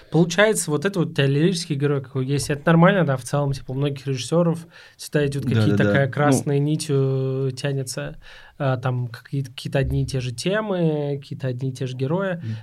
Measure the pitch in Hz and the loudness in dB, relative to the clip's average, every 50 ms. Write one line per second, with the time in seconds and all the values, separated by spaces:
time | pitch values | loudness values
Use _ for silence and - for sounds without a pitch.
0 | - - - 156 180 170 170 202 208 220 208 214 - 160 147 143 147 196 202 180 | -10 0 2 2 4 4 4 4 4 4 4 0 0 -2 -2 -2 -2 -2 0 0
1 | 156 170 165 - 139 139 139 143 160 190 190 165 - - 151 135 147 143 143 135 | -2 0 0 0 2 2 2 4 2 2 2 -2 -4 -4 -2 -2 0 0 0 -2
2 | 135 - - 131 131 131 143 143 143 - 147 143 - 170 165 165 170 185 202 190 | -4 -4 -4 -4 -2 -2 -2 -2 -2 -2 -4 -2 2 4 6 8 8 6 6 4
3 | 160 139 135 131 - - - 143 143 139 135 - - - 127 135 143 147 135 - | 2 2 0 -2 -2 -2 -2 0 0 0 -2 -4 -6 -6 -4 -2 -2 -2 -2 -4
4 | - 139 135 120 - - 160 175 175 170 160 - - - - - - - _ - | -4 -4 -4 -4 -4 0 2 2 2 2 0 -2 -6 -14 -20 -20 -20 -20 _ -18
5 | - - - 151 147 139 139 143 120 123 107 110 107 - 101 - 139 - 101 - | -12 -2 0 0 0 0 -2 -2 -2 0 2 4 4 4 4 4 4 4 4 4
6 | 139 - - 139 147 147 131 - - 151 143 143 143 151 156 156 - - 139 139 | 2 2 0 2 4 4 4 2 2 0 0 2 2 2 0 -2 0 0 0 2
7 | 135 135 135 135 131 135 131 135 135 131 127 - - 143 139 135 131 131 - 143 | 2 2 0 0 -2 -2 -2 -2 -2 -4 -4 -4 -4 -4 -4 -4 -6 -6 -8 -8
8 | 143 147 156 - - - - - - - _ - 147 131 127 120 110 131 127 123 | -8 -8 -12 -14 -18 -20 -20 -20 -20 -20 _ -2 0 0 0 0 -2 -2 -2 -2
9 | 123 113 117 - - - - 139 139 - - - - - - 139 135 127 139 139 | -4 -6 -8 -14 -12 -6 -6 -6 -6 -6 -10 -12 -10 -4 -2 0 0 0 0 0
10 | 135 120 - 131 120 127 117 113 - 175 196 220 220 208 190 180 170 160 151 147 | -2 -2 -2 -4 -4 -4 -8 -4 -4 -2 -2 -2 -2 -2 0 2 2 2 2 0
11 | 147 143 143 143 143 - - - 131 131 123 123 135 131 131 - 139 123 127 127 | -2 -2 -4 -6 -8 -10 -10 -6 -6 -6 -4 -4 -4 -6 -4 -4 -6 -6 -4 -4
12 | 135 131 165 190 196 190 175 170 117 110 110 - | -4 -2 -2 -2 -2 -4 -4 -6 -6 -8 -8 -8